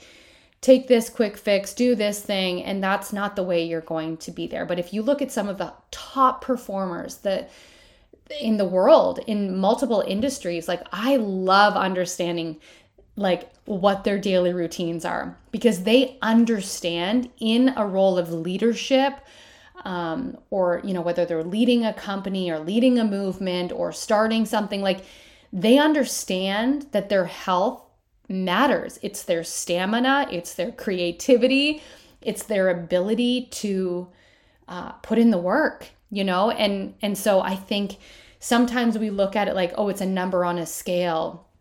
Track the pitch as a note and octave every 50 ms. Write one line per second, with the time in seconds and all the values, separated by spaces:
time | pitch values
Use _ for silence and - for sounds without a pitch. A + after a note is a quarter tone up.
0 | - - - - - - - _ _ _ _ _ - - C4 C4 C4 - B3 A3+
1 | A3+ - - - A3+ G3+ G#3 - - G#3+ G3+ G3 G3 - - - B3 B3 B3 G#3
2 | G#3+ G#3 G3+ G3+ - - G3+ F#3+ F#3+ F#3 F3+ F3+ - - G3+ G3 F#3+ F#3+ G3 G3+
3 | - - G#3+ G3 G3+ G3+ G3+ G3+ F#3 F#3 F3 E3+ E3 E3+ E3 D#3+ D#3+ - E3 D#3+
4 | D#3+ D#3+ D#3+ D#3+ - - E3+ - E3 E3 - - F3 E3 F3 F3+ F3 - G3 G#3+
5 | G#3+ C#4 C#4+ C#4+ C#4 C4 - A#3+ G3 G3+ F#3 F#3+ F3 D#3 - - _ _ - -
6 | - - - C4+ C4+ C4 - - - - B3+ B3 - - G3 G3 F#3+ F3+ E3+ F3
7 | - - - - - G3+ F#3+ - - - - - - - - - - - _ _
8 | _ _ - _ _ - G3+ G3 A3 A3 G#3+ G#3 G3 F3+ F3+ F#3 F#3+ B3+ D#4+ C4
9 | - F2+ E3+ - - - G#3+ G#3 G3+ F#3+ F#3 F#3+ F#3+ G3 A#3+ A#3 C#4 G#3+ A3+ G3
10 | - - F#3+ G3+ A#3+ C#4+ C4 - - F3 E3+ E3 E3 - F3+ E3+ - - - F#3+
11 | A3 C4 C#4 B3+ G#3+ G3+ F#3+ F#3 F#3 F#3 F#3+ G3+ G#3 G#3 G3 F#3 F#3+ F#3+ F#3 F3+
12 | F3+ E3+ - - F3 E3+ E3+ E3+ E3 E3 D#3 - - - - - _ _ _ -
13 | _ _ _ G#3 G3+ F#3+ F3 E3+ - - _ _ _ - G#3+ F3+ F#3+ G3+ G3 G3
14 | - G#3+ G3+ G3 F3 G3+ F#3 F3+ F3+ F3 F3+ F3+ E3+ E3 - - F3 E3 E3+ E3
15 | - F3 F3 - - F3 F3 - _ _ - A3 - A#3+ G3 F3 F#3 G#3+ A3+ C4+
16 | C4+ - - - - A3 A3+ A#3 A#3 A3+ A3+ G3+ F#3 - - - - E3+ E3+ E3+
17 | F3 F#3+ A3 B3+ A#3+ - - - A3 A3 A3+ A#3+ B3+ C4 B3+ A#3 G#3+ G3+ F#3 F#3+
18 | F#3+ F#3+ F#3 F3+ E3+ E3 E3+ E3 E3 F3+ F#3 G3+ A3 A#3 A3+ - - - C4+ C4
19 | C4+ C#4 C#4 - - - - - - - - - - - _ F4+ - G3 F3+ F3
20 | E3+ E3 D#3+ - - - - - - _ G#3 G3 F3+ F3 F3 - - G3+ F#3 F3
21 | E3 F3 E3+ F3+ F3 E3+ E3+ D#3+ D#3+ F3 F#3 A3 B3 A#3+ B3 A#3+ A3+ G#3+ G#3 -
22 | - - G3 G3 F#3+ G3 G3 F#3+ F#3 F3 D#3+ D#3 D#3 E3+ G#3 A#3 B3 C4 B3 A#3+
23 | A3 G#3+ G3+ G3 G3 F#3+ F#3 - G3 F#3 F3+ F3+ F3+ F3 - F3 F3 F3 D#3+ -
24 | - - A3 G#3 A3 A3 A3+ A3+ A3 G#3+ A#3+ A3 G#3 F#3+ G3+ G3 G3 F#3+ F#3+ F#3+
25 | - - - - - - - _ _ _ - F3+ F3 A3 B3 C#4+ D4 D#4 D4+ D4+
26 | B3 A#3+ - - - - F#3+ F#3 F#3+ G3 G3 G#3+ A#3 C4 C#4+ C#4+ C#4 - - G3+
27 | G3 G3+ G#3 F#3+ F3+ - - - - F#3+ F#3 F3 G3 A#3+ B3+ - - _ _ _
28 | _ _ _ _ _ - F#3+ F#3+ F#3 F3+ F3 G#3 C4+ C#4+ G#3+ - - - - -
29 | - G3+ - - - - F3 E3 E3 - - - - - E3+ F3 F#3 G3+ A3 A#3+
30 | B3 C4 C4+ C#4+ C#4 C#4 - E3+ E3+ - - - F3 A#3 - - - A3 F#3+ F3+
31 | F3 F3 E3+ - - - B3+ A3+ A#3 C4 C4+ C4+ C#4+ D4+ D4+ D4+ - - - -
32 | - - _ _ - A3+ G#3 - - - A3 F#3+ F#3+ F#3 F3 E3+ E3+ D#3+ F3+ F3+
33 | F3+ G#3 A3+ G#3+ A#3+ A#3+ B3 B3+ B3+ - - - - G#3 G3 F#3+ F#3 F3+ F3 F3
34 | F3+ F3+ _ _ _ _ _ _ _ _ _ _ _ - F3+ F3+ - - - -
35 | - - A3+ A3+ A#3 A#3 G#3 F3 F3 F3+ G#3 D4 D#4 - - - - - - _
36 | _ _ G3+ G3+ G3 F#3+ F3+ F3+ G3+ A3+ - - G#3+ G3+ G3+ G3 F#3+ G3 - -
37 | - G3+ G3 F#3+ - G#3+ G3 F#3+ - F#3 F#3+ F#3+ G3 - G#3 G3+ G3+ G3 G3 -
38 | - - - - - - - _ - - A#3+ A#3+ B3 A#3+ A#3 B3 A#3+ A#3 G#3+ A3
39 | A3 G#3+ G3+ G3+ G3 G3 - G#3+ G3+ F#3+ - F#3+ F3+ F3 - - G#3 G3+ G3 -
40 | F#3+ F#3+ F#3+ F#3 F3+ F#3+ F#3 F3+ F3+ F3+ F3 F3 E3 D#3+ - - - F#3 F3+ F3
41 | F3+ F3 E3 D#3+ E3+ E3 E3+ F3 - _ _ _